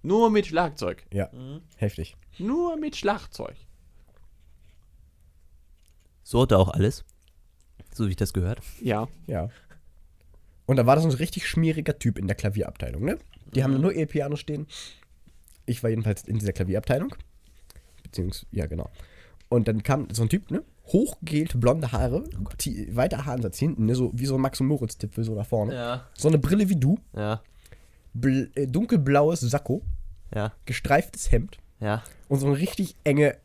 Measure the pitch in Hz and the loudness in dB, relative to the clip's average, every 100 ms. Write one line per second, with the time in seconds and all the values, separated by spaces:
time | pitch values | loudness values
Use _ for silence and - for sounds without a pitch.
0 | 147 214 226 214 196 160 170 143 104 - | 2 4 6 4 2 0 0 -2 -6 -6
1 | - 101 95 123 131 143 - - 104 - | -6 -4 -4 -8 -14 -14 -18 -4 -4 -4
2 | 78 - - - 196 302 349 320 302 - | -12 -12 -20 -8 -4 -2 -2 -4 -6 -4
3 | 202 208 - - - - - - - - | -2 -2 -8 -12 -12 -12 -20 -20 -20 -20
4 | - - - - - - - - - - | -20 -20 -20 -20 -20 -20 -20 -20 -20 -20
5 | - _ - _ - - _ - _ - | -20 _ -20 _ -20 -20 _ -20 _ -20
6 | _ _ - 117 127 98 92 80 101 - | _ _ 0 2 6 8 6 4 0 0
7 | - _ _ _ - _ _ - - - | -16 _ _ _ -20 _ _ -20 -18 -4
8 | 104 90 101 98 90 117 - - 127 107 | -4 -2 -2 0 -2 -4 -10 -8 -2 -2
9 | 113 - - 104 95 - - - - - | -4 -10 -8 -6 -6 -10 -20 -20 -20 -20
10 | - _ - - - - - 135 117 156 | -20 _ -20 -20 -20 -12 0 4 6 6
11 | 160 131 165 - - - 160 156 156 - | 6 2 -2 -4 -2 2 2 0 -2 0
12 | 120 - 95 - 104 104 - - 60 69 | -2 0 -2 -2 -2 -2 -4 -6 -8 -4
13 | 131 - - - - 131 135 135 170 - | -4 -4 -10 -20 -4 0 2 2 2 0
14 | 156 147 143 147 - 147 151 - - - | -2 -2 -2 -6 -6 -8 -8 -14 -18 -20
15 | _ - - - - - - 120 117 110 | _ -20 -20 -20 -20 -14 -6 -2 0 0
16 | 107 98 - 107 101 - 92 95 - 131 | 0 -2 -2 -2 -2 -2 -2 -2 0 -2
17 | 277 - - - - - - - _ - | -2 -8 -18 -20 -20 -20 -20 -20 _ -20
18 | - - 90 - - 101 78 82 - - | -10 -6 -6 -6 -8 -6 -6 -6 -10 -14
19 | - - - - - 123 113 110 - 139 | -20 -20 -20 -20 0 0 2 -2 0 -2
20 | - 110 113 190 - 165 - _ - 190 | -2 -2 2 0 0 -8 -8 _ 2 2
21 | 262 - 160 151 165 127 120 156 131 110 | 2 -2 -4 -2 0 2 4 2 -2 0
22 | 123 143 311 - 202 - 147 - - 117 | 0 -2 -4 -10 -10 -6 -6 -6 -4 0
23 | 131 - 139 127 107 - 147 139 110 127 | 0 -2 -4 -4 -4 0 -2 2 2 2
24 | 123 117 135 131 135 - 135 147 113 - | 0 0 -2 0 -2 0 0 0 -2 -6
25 | 104 - 113 107 110 113 107 127 120 123 | -8 -4 -4 -4 -2 0 0 -4 -6 -6
26 | - - 156 156 143 202 196 175 131 208 | -10 0 4 4 4 2 4 4 2 2
27 | - - 104 107 - - - - - - | -4 -6 -4 -6 -8 -20 -20 -20 -20 -20
28 | - 120 135 131 - - 135 143 233 214 | -14 -2 0 0 -2 -4 -2 0 2 2
29 | 135 139 151 170 120 143 - 127 - - | 6 6 6 4 0 0 0 -4 -2 -6
30 | - - - 107 107 - - 120 - 143 | -8 -14 -8 -4 -4 -6 -8 -6 2 2
31 | - - - 120 170 - - _ 110 107 | 2 -6 4 4 2 -14 -20 _ -2 -2
32 | - - - 139 139 139 185 - 185 - | -4 -20 -4 0 0 0 -2 -2 -6 -2
33 | 151 143 147 - | 0 4 4 2